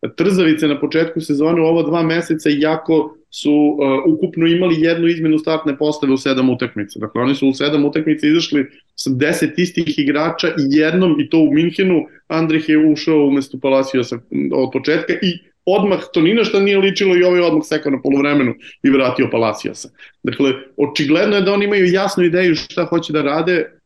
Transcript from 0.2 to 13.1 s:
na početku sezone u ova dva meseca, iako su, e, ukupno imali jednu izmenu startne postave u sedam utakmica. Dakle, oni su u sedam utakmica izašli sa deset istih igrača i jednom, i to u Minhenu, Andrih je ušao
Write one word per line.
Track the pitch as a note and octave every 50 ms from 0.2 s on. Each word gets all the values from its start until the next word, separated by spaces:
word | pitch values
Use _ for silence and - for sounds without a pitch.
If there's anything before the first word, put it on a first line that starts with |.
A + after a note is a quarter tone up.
| E3 G3 G3 F#3 F#3 D#3+ D#3 D#3 D#3 D3+
na | C#3+ C#3
početku | - D3 - D#3+ E3 E3 E3 E3+
sezone | D#3 - D3+ C#3 D3+ D#3 E3 E3+ D#3+
u |
ova | D#3+ E3 E3+ D#3+
dva | D3 D#3+ E3+ E3
meseca, | D#3+ D#3+ E3+ E3 - E3 D#3+ - D#3 D3+
iako | C#3+ D3 D#3 D#3 D#3 - - D#3+ D#3 D3 - - _ _ _ -
su, | - - D3
e, | D3 D3 D3 D3 D3+ D3 C#3+ C3+ C3+ C3+ - D#3+
ukupno | D#3+ D#3 - E3+ - E3 E3
imali | E3 E3+ F3 F#3 F3+ E3 D#3
jednu | D#3 E3 E3+ E3+ E3+ E3
izmenu | E3+ E3 E3 D#3+ D#3 D3+
startne | D#3 - D#3+ D#3 D#3 D3+ C#3 C3+
postave | D3+ D3+ D3+ D3+ - C#3 C3+
u |
sedam | C3 - C#3+ C3+ B2+ C3 C3
utakmica. | B2 B2 B2+ A#2 - G#2+ G#2 G2 - -
Dakle, | G#2+ G#2 _ A2+ A#2+
oni | C3 C#3
su | C3+ C3+ C3+
u | C3
sedam | - C#3+ D3 D3+ D3 C#3+
utakmica | C#3+ C#3+ E3 D#3+ D#3+ D3+ D3+ -
izašli | D3 D#3 E3+ E3 - - C#3+ C3+ - _ _ _ _ _
sa | - - C#3 C3+
deset | B2 C#3 D3 F3 - C3+ - - -
istih | F3+ F3 - - E3+ D#3 D3 -
igrača | D3 C#3 C#3+ D3 D#3 E3 E3 - - E3+
i | D#3+ D#3+ C#3+ C3+
jednom, | C#3 D#3 D3+ D#3 E3 F#3 F#3 F3+ D#3 C#3
i | C#3+ B2+
to | - E3
u | D#3 C#3+ C3+
Minhenu, | D3+ E3 F3 F3 - G3 F#3+ F3+ D#3 - - - - _ _
Andrih | D#3+ D#3+ E3 D#3+ D#3 D#3+ D#3 -
je | D#3 D3+ D#3
ušao | D#3 D3+ D3 - -